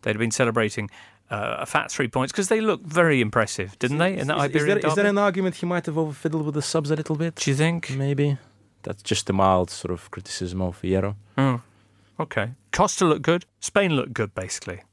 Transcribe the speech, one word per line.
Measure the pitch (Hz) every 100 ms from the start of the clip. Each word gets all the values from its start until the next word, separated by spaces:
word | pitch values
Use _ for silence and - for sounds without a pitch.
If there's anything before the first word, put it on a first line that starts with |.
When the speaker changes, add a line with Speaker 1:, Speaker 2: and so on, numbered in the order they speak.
Speaker 1:
they'd | -
have | 107
been | 117
celebrating, | - 120 117 110 - 104 - - _ _
uh, | 107 110 113
a | -
fat | 156 -
three | - 127
points, | 135 131
'cause | - 190
they | 220
looked | 220 180 170
very | 156 170 139
impressive, | 113 113 107 - 95 -
didn't | 127 143
they, | 175 190
in | 135
that | 147
Speaker 2:
Is, |
is | 143
Speaker 1:
Iberian | 147 151
Speaker 2:
there, | 208 151
is |
there | 151
Speaker 1:
derby? | 202
Speaker 2:
an | 202
argument | 202 185 185 -
he | 175
might | 175 170
have | 156
overfiddled | 156 143 160 156
with | 151
the | 151
subs | 143 165 143
a | 151
little | 156 151
bit? | 165 -
Speaker 1:
Do | -
you | 135
think? | 156 170 -
Speaker 2:
Maybe. | 135 139 143 147 139 - _ _ _
That's | - -
just | - 104 -
a |
mild | 98 95 92 90
sort | - 87
of | 87 -
criticism | - 95 - 92 90
of | 92 87
Hierro. | 92 95 98 101 - -
Speaker 1:
Oh, | 135 120 - _ _ _ _ _
okay. | 156 - 107 127 _
Costa | - 190 -
looked | 180 151
good. | 139 175 - _
Spain | - - 196 147
looked | -
good, | 120 104
basically. | - 92 - - 92 -